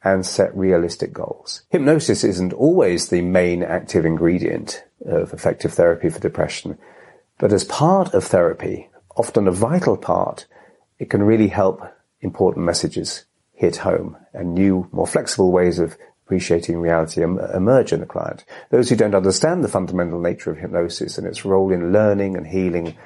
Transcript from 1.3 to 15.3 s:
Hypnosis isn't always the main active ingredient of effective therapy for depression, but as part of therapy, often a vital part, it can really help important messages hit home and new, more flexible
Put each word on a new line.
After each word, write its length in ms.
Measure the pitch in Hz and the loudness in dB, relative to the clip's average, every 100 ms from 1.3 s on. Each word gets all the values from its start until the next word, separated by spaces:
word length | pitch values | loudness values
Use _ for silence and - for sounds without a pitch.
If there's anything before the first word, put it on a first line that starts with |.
| - - - _ | -10 -14 -16 _
Hypnosis 520 | 175 139 156 - 101 | 2 4 2 2 2
isn't 300 | 110 90 90 | 0 0 -2
always 560 | - 143 180 101 85 - | 2 4 4 4 2 0
the 140 | 90 | 0
main 420 | 87 92 90 87 | 2 2 2 0
active 420 | 80 90 - 90 80 | -2 -4 -2 0 2
ingredient 800 | 80 85 90 82 80 - - - - | 2 2 2 0 -4 -8 -14 -18 -16
of 280 | - 85 85 | -4 -2 -2
effective 420 | 82 - - - | -4 -4 -2 -2
therapy 340 | - 85 85 82 | 2 2 2 -2
for 120 | - | -2
depression, 580 | 80 - 78 - - - - - - _ _ - | -4 -2 -4 -6 -10 -12 -18 -20 -20 _ _ -2
but 140 | 98 | 2
as 120 | 101 | 2
part 500 | - - 156 196 185 | 0 2 4 4 2
of 100 | 95 | -2
therapy, 640 | - 92 85 - 85 - - _ _ - | 2 2 2 0 -6 -8 -12 _ _ -4
often 320 | - 117 95 | 0 0 2
a 40 | |
vital 440 | 90 117 180 156 98 | 2 0 2 0 0
part, 500 | - 90 - - - - _ _ _ - | 0 0 -2 -6 -16 -20 _ _ _ -14
it 120 | - | -4
can 120 | 101 | 0
really 260 | 104 113 101 | 4 4 4
help 340 | 104 95 - - - _ _ | 2 0 0 -10 -20 _ _
important 440 | 95 - 92 - | -8 0 0 2
messages 600 | 85 85 - - - - - _ _ | -2 -2 -4 -6 -8 -10 -16 _ _
hit 240 | - 87 - | -2 0 0
home 400 | 95 82 82 80 _ | -2 -2 -4 -12 _
and 220 | 90 85 | -10 -4
new, 340 | 87 98 92 90 | 0 2 2 -2
more 140 | - 87 | -4 -2
flexible 440 | 71 78 | -2 -2